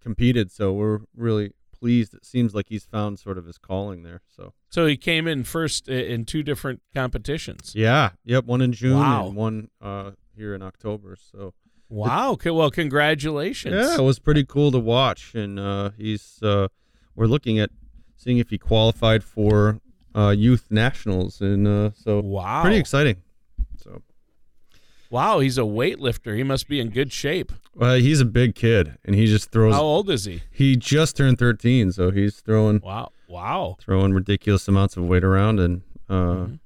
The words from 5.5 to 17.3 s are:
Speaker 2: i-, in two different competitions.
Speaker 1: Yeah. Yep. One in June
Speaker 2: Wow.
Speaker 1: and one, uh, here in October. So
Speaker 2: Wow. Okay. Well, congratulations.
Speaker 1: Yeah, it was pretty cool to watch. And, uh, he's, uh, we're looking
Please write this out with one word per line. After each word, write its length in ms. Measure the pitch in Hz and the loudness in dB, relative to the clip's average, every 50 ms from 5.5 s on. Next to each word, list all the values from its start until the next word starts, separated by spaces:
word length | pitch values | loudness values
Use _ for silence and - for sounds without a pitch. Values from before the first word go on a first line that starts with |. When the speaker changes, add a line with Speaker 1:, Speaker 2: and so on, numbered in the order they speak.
| - 165 165 151 - - - - | -6 -6 -4 -4 -6 -8 -8 -6
Speaker 2:
i-, 40 | 131 | -6
in 320 | 127 127 78 123 117 117 | -6 -6 -6 -6 -8 -8
two 180 | - - 156 147 | -6 -6 -6 -4
different 380 | 135 147 - - 139 127 - _ _ _ | -4 -6 -6 -6 -10 -10 -10 _ _ _
competitions. 800 | 139 131 127 - 123 107 127 139 160 - - - - - - - | -6 -6 -6 -6 -8 -8 -6 -8 -8 -8 -12 -16 -16 -18 -12 -4
Speaker 1:
Yeah. 360 | 107 110 110 123 147 143 104 92 _ _ | 0 2 2 4 2 2 0 -4 _ _
Yep. 200 | - 120 131 123 | -2 -2 -2 0
One 160 | 117 120 127 | 0 0 0
in 120 | 131 123 123 | 0 0 0
June 260 | 113 117 131 131 139 | 0 0 2 2 4
Speaker 2:
Wow. 280 | 147 151 139 139 101 92 | 4 2 2 0 -2 -6
Speaker 1:
and 80 | 98 | -6
one, 320 | 101 110 110 110 110 107 107 _ _ | -4 -4 -4 -4 -6 -12 -14 _ _
uh, 320 | 110 104 98 101 98 98 98 _ _ _ _ | -14 -12 -12 -10 -12 -14 -18 _ _ _ _
here 180 | 107 107 104 101 | -16 -12 -12 -10
in 80 | 95 95 | -10 -12
October. 540 | 95 - _ - 107 104 107 101 95 95 | -14 -18 _ -10 -10 -10 -10 -12 -18 -20
So 380 | 95 _ _ _ 98 98 92 - _ _ _ _ _ _ _ | -20 _ _ _ -18 -16 -16 -18 _ _ _ _ _ _ _
Speaker 2:
Wow. 420 | 110 107 104 120 127 170 247 269 226 | -8 -4 -2 -2 -2 0 0 -2 -4
Okay. 180 | - - 170 | -2 -2 -2
Well, 200 | 165 160 165 143 | 0 2 2 2
congratulations. 1040 | 120 - 170 147 131 143 147 151 156 151 135 156 156 143 147 190 262 - - - 170 | 2 0 -4 -2 0 0 2 2 0 0 -2 -6 -4 -4 -6 -6 -8 -8 -8 -4 -2
Speaker 1:
Yeah, 220 | 196 233 285 339 | 0 0 0 2
it 60 | 311 135 | 2 2
was 160 | 135 131 - | 2 2 0
pretty 260 | - - 147 147 139 | 2 2 2 2 2
cool 260 | - - 143 147 147 127 | 0 0 2 2 2 2
to 60 | 127 | 2
watch. 560 | 117 110 117 123 135 123 92 - - - - | 0 2 2 2 2 0 -2 -4 -10 -14 -10
And, 240 | 117 104 101 101 98 | -8 -8 -8 -8 -6
uh, 320 | 98 101 101 98 101 101 104 | -6 -4 -4 -4 -4 -6 -8
he's, 420 | 110 107 107 107 104 - - _ _ 110 | -8 -8 -6 -6 -6 -8 -14 _ _ -2
uh, 260 | 107 101 101 98 95 _ _ _ _ _ _ _ _ _ | 0 2 2 0 -2 _ _ _ _ _ _ _ _ _
we're 120 | - 110 | 0 2
looking 320 | 110 | 2